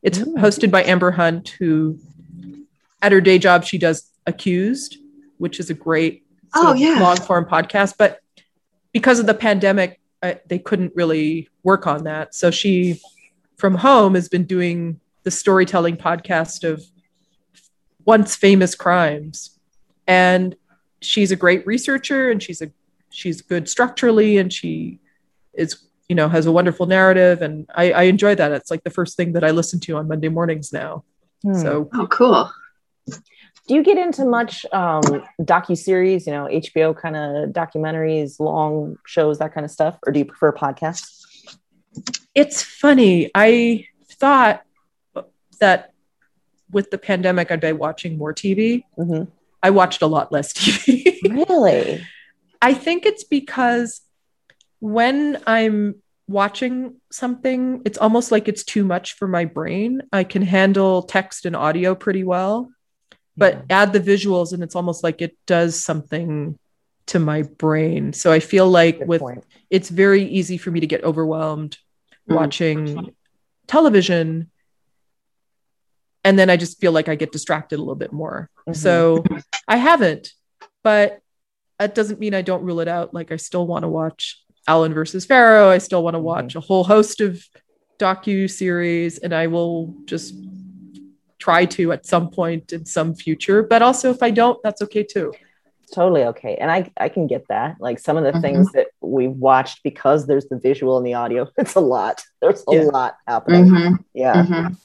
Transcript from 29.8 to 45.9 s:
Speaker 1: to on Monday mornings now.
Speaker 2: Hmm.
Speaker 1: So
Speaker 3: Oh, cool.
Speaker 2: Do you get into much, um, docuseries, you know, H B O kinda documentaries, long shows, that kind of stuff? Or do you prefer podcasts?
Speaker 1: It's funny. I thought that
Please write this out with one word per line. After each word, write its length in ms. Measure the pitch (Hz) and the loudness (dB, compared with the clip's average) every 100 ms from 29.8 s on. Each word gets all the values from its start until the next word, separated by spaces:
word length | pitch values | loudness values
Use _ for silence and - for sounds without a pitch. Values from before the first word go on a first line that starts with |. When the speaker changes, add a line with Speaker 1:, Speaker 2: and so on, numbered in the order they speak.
Speaker 1:
to 160 | - 156 | -6 -8
on 100 | 156 | -6
Monday 220 | 156 160 | -4 -4
mornings 440 | 160 170 156 147 | -2 -4 -4 -8
now. 300 | - - 160 - _ _ _ | -10 -10 -12 -18 _ _ _
Speaker 2:
Hmm. 120 | 202 | -4
Speaker 1:
So 360 | 190 156 147 151 | -2 -2 -2 -4
Speaker 3:
Oh, 140 | 240 185 | -6 -4
cool. 420 | - 247 165 - - - _ _ _ - - _ _ _ _ _ | 2 4 4 2 -8 -20 _ _ _ -18 -18 _ _ _ _ _
Speaker 2:
Do 80 | 285 | 2
you 80 | |
get 120 | 311 403 | 4 4
into 280 | 349 302 | 2 -2
much, 420 | 269 233 233 - - | 0 0 -2 -8 -6
um, 300 | 196 175 156 151 143 - _ | -2 0 0 0 -2 -8 _
docuseries, 840 | 160 175 180 170 - 185 185 190 170 | 0 0 2 -6 0 2 2 0 -2
you 60 | |
know, 160 | 143 143 | -8 -4
H 260 | 160 160 | -6 -4
B 80 | - | 0
O 100 | 160 | 0
kinda 540 | 160 165 156 147 143 151 | 0 -6 -6 -6 -6 -6
documentaries, 920 | - 165 156 156 160 160 156 143 - | -6 -6 -6 -6 -4 -2 -2 -4 -6
long 560 | 151 156 151 156 147 - - | -4 -2 -2 -4 -6 -12 -8
shows, 320 | - 151 147 | -2 0 0
that 160 | 156 | -6
kind 100 | 160 | -8
of 60 | 151 | -12
stuff? 260 | - 156 156 | -4 -4 -2
Or 80 | - | -4
do 60 | 156 | -2
you 60 | |
prefer 260 | 135 - 156 | -2 0 0
podcasts? 680 | 147 143 135 160 175 - _ _ _ - - _ _ _ - - - _ | 0 -6 -6 -8 -8 -14 _ _ _ -20 -20 _ _ _ -18 -14 -14 _
Speaker 1:
It's 260 | 277 285 - | 2 2 0
funny. 680 | - - 285 269 220 175 160 196 | -10 -2 2 6 6 4 2 4
I 500 | 214 240 233 226 - _ _ _ | 4 6 2 -2 -6 _ _ _
thought 440 | 269 277 233 - _ _ _ _ _ - - _ _ _ | 2 4 4 2 _ _ _ _ _ -16 -16 _ _ _
that 320 | 202 180 - | 2 2 -2